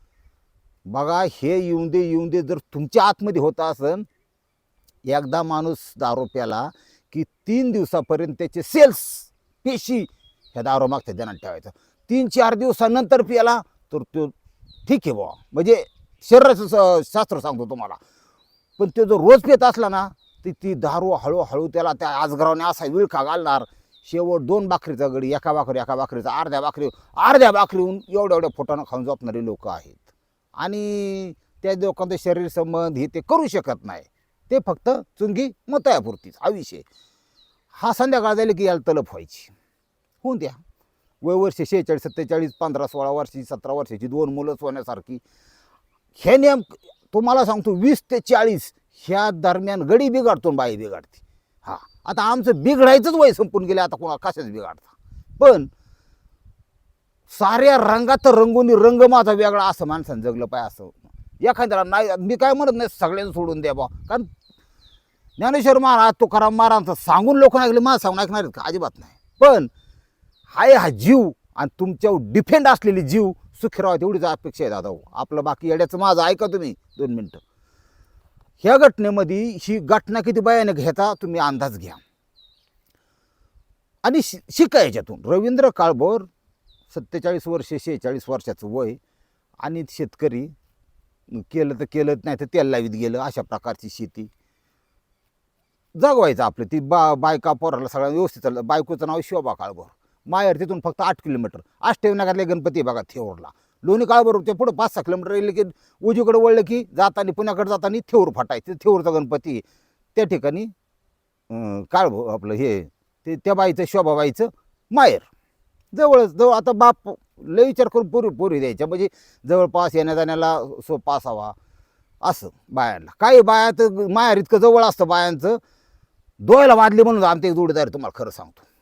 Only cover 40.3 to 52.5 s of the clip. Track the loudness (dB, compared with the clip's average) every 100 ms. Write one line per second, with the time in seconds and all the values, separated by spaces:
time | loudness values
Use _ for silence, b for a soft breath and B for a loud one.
40.3 | -8 -8 -14 _ _ _ _ _ _ -4
41.3 | 0 0 -2 -4 -2 -2 -4 -6 -10 -6
42.3 | -4 -4 -6 -6 -6 -8 -6 -4 -4 -6
43.3 | -12 -14 -14 -8 -8 -8 -10 -8 -4 -4
44.3 | -4 -8 -8 -8 -10 -12 -14 -14 -20 _
45.3 | _ _ _ _ _ _ _ _ _ 2
46.3 | 4 4 2 -4 -18 _ _ _ -4 0
47.3 | 2 0 -2 -4 0 2 2 -2 -6 0
48.3 | 2 2 -2 -8 _ _ _ -6 -2 -2
49.3 | -2 -2 -2 -4 -6 2 2 2 0 2
50.3 | 2 0 -2 -2 -6 -10 -14 -18 _ _
51.3 | _ _ _ -16 -16 -18 _ -12 -4 -2
52.3 | -2 0